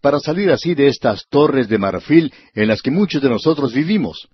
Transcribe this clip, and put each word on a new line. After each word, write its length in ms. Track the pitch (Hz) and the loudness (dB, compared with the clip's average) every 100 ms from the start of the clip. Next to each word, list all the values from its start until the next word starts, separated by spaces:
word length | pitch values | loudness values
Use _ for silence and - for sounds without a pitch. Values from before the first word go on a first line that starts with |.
para 180 | 143 143 | 0 -2
salir 320 | 160 175 202 | -4 -2 0
así 240 | 131 165 | 0 0
de 120 | 160 139 | 2 2
estas 400 | 131 127 98 - | 2 -2 -4 -2
torres 400 | 131 151 135 117 | 0 2 2 0
de 80 | 110 | 0
marfil 560 | 98 90 - 156 156 - _ | -2 -4 2 2 2 -6 _
en 140 | - 107 | -2 0
las 120 | 107 | 0
que 100 | - | -2
muchos 300 | 156 208 151 | -2 0 0
de 80 | 135 | 0
nosotros 460 | 113 156 151 135 | 0 0 0 0
vivimos. 540 | 117 156 214 123 80 - | -2 0 0 -2 -8 -20